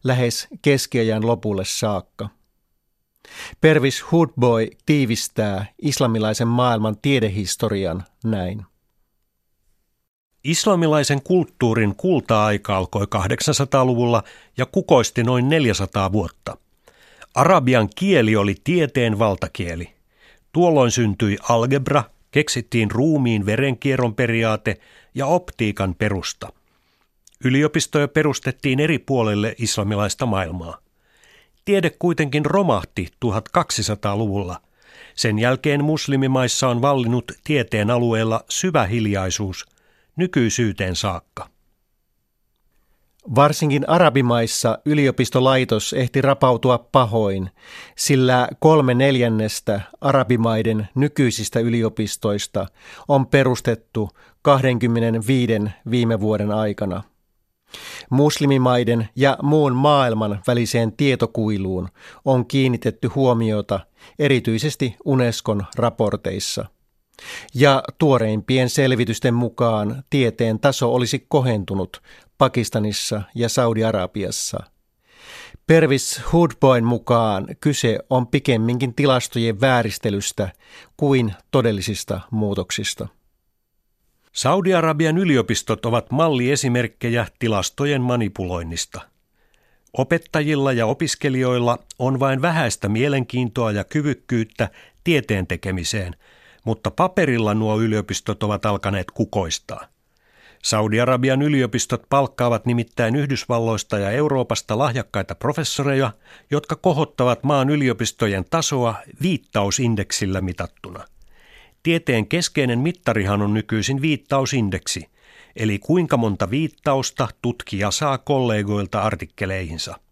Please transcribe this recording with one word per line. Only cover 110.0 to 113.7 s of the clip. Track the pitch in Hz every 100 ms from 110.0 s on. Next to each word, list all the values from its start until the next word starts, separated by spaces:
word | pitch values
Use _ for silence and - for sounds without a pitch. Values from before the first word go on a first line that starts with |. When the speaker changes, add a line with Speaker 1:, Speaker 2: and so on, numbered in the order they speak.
| 95 - 98 95
Speaker 2:
mitattuna. | 92 85 90 _ 92 90 - - - - - - - _
Tieteen | 160 165 160 120 104
keskeinen | 170 170 - 131 120
mittarihan | 151 175 - 110 95 101
on | 104
nykyisin | 107 107